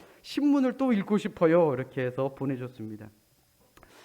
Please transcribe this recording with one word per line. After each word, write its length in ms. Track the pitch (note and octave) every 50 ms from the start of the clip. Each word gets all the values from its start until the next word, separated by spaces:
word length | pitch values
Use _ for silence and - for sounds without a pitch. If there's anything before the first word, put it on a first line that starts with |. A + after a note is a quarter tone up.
| - - - -
"신문을 540 | - - - D4 C#4 D4 C#4 C#4+ B3+ B3+ A#3+
또 160 | - C4+ B3+
읽고 240 | A#3+ G3 F#3 - G#3+
싶어요." 560 | G3+ - G#3+ - - F3 D#3+ E3 F3 E3+ D3+
이렇게 300 | C3 B2+ C3 - - C#3 B2+
해서 300 | B2 B2 C3 C3+ C#3 C3+
보내줬습니다. 760 | - C#3 C#3 C3+ A#2+ B2+ B2 B2 - A2 A2 G#2+ G#2 A2 G#2+ - _ _ _ _ _ _ _ _ _ _ _ _ - - - - - -